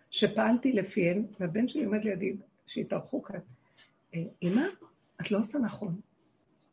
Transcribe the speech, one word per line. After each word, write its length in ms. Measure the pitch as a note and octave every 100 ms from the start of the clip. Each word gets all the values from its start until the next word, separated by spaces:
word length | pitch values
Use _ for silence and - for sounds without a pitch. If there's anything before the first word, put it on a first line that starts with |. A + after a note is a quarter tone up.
| _
שפעלתי 640 | - G#3 G#3+ A3 A#3+ C4
לפיהן, 520 | G#3 F#3+ G3+ E3+ G3 A3 -
והבן 280 | F3 G#3 B3+
שלי 180 | D#4 G#3
עומד 180 | G#3+
לידי, 320 | G#3+ F3+ - - - _ -
שהתארחו 560 | - F3 F3 - C#4
כאן, 160 | - F3+ - - _ - - _ _ E3+
"אה, 80 | E3+ -
אמא, 220 | F3 A3 F#4+ - - _ _ -
את 100 | -
לא 80 | G3+
עושה 200 | - D4
נכון. 400 | G#3 - F3+ F#3 - _ _ _ _ _ _